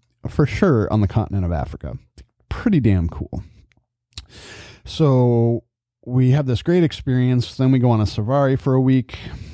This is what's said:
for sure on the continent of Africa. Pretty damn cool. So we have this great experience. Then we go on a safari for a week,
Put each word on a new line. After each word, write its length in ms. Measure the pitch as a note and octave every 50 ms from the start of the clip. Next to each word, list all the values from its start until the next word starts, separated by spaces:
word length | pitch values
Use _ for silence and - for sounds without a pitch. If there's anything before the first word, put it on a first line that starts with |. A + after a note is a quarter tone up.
| _ _ _ _ - -
for 180 | - - D3+
sure 440 | - - - - F#3+ C#3+ A2+ G2+ - -
on 80 | G#2+
the 80 | G#2 F#2+
continent 360 | - A#2 G#2 - - G2+ F2+
of 60 | F2
Africa. 480 | E2+ D2+ C2 C#2+ C#2+ C#2+ - C#2 - - - _ _ - - _ _ _ _ -
Pretty 300 | - - - B3 G3+ D#3+
damn 300 | A#2 A2 G2 F#2 E2 E2
cool. 340 | - - - - - F2+ - - _ _ _ _ _ _ _ _ _ _ _ _ _ - - - - - - - - - - - - - -
So 800 | - - - D#3+ C#3+ C3 B2+ B2 A#2+ A#2 A#2 A#2 A#2 A#2 A2+ - _ _ _ _ _ _ _ _
we 240 | A#2+ B2 C3 C3 B2+
have 160 | B2+ D3+ D3
this 160 | B2+ B2 - -
great 220 | - F3 F3+ E3+
experience. 720 | D3+ - - - - B2+ B2+ B2 B2+ B2+ B2 A#2+ - -
Then 160 | - C3 C3 C3+
we 80 | C3
go 100 | A#2+ B2
on 100 | A#2+ A2
a 60 | G#2+
safari 480 | G2+ - - G#2+ G#2+ C3 C#3+ C#3 C3+ C3+
for 200 | C3+ - C#3+ C3
a 60 | C3
week, 380 | C3 C3 C3+ C3 A#2+ - - - - - - - - -